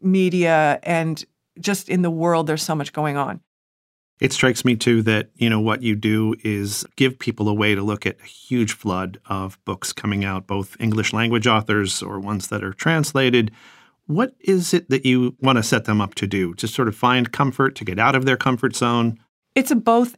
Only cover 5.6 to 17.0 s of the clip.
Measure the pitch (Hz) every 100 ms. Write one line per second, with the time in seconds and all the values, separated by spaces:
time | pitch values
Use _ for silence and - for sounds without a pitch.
5.6 | 110 107 120 107 107 110 110 - 110 104
6.6 | 101 101 - - 131 131 - 113 104 104
7.6 | 104 98 104 104 - - - - - 127
8.6 | 110 - 107 92 92 101 - 98 95 -
9.6 | - 98 - - 104 101 98 95 95 101
10.6 | 95 - 113 107 - 110 117 117 120 110
11.6 | 107 107 98 - 98 101 101 104 - 110
12.6 | 98 - 156 165 147 135 131 123 110 -
13.6 | - - _ _ - 156 254 _ - 185
14.6 | 170 175 - 135 135 127 123 - 131 120
15.6 | 107 120 110 104 104 - 98 98 90 90
16.6 | 113 - 117 107